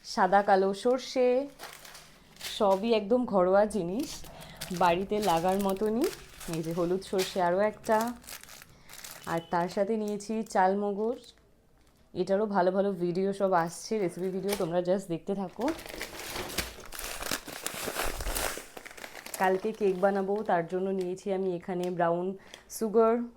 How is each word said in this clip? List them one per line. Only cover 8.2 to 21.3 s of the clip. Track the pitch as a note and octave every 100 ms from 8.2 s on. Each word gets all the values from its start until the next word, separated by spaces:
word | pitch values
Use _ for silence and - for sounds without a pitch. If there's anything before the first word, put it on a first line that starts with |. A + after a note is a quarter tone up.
| - - - - - - - - - - -
আর | E3+ E3+
তার | F3 F3
সাথে | G#3 G3 A3+
নিয়েছি | G#3 G#3 G3+ A3
চালমগজ। | A3 G#3 F#3 G3+ G3+ G3 A3 C4 - _ _ _ _ _ _ _ _
এটারও | - F#3 G3 G#3+
ভালো | G3+ F3+
ভালো | F#3+ G3+
ভিডিও | F#3 F3 F3 G3
সব | G3 G3
আসছে, | F3+ E3 - - A3
রেসিপি | F3 E3+ F#3
ভিডিও, | F#3 F#3+ G3
তোমরা | F3 F3
just | F3 G3 F3
দেখতে | D#3+ -
থাকো। | G3 F#3 - C4 E4 - - - - - - - - - - - - - - - - - - - - - - - - - - - - - - - - - - - -
কালকে | F#3+ F#3+ G#3+
কেক | A3 G3+ F#3
বানাবো, | G3 G3 F#3+ G3+
তার | G#3+ F3 E3
জন্য | F#3 F#3+
নিয়েছি | F#3+ F3+ F#3 G3+